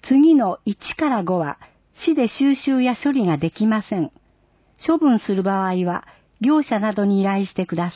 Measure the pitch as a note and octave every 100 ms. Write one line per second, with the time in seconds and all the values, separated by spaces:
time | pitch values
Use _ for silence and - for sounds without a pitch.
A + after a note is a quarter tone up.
0 | - C4+ D#4 D4+ G3+ - - G3+ - -
1 | D4+ A#3 F3 F#3 D3 - - _ _ -
2 | - D4 A#3 - C#4 C4+ - C4 B3 A#3
3 | C#4+ C4+ F#3 D3+ E3 - G#3+ G#3+ - -
4 | D3+ _ _ _ _ _ _ _ - D#4+
5 | D4+ A3 - F#3+ F#3+ G3 F#3+ F#3 F3 F3
6 | - _ _ _ A#3+ D4+ C#4+ A3 G#3+ G3+
7 | G3+ G3 G3 G3 G3 - F#3 E3+ F3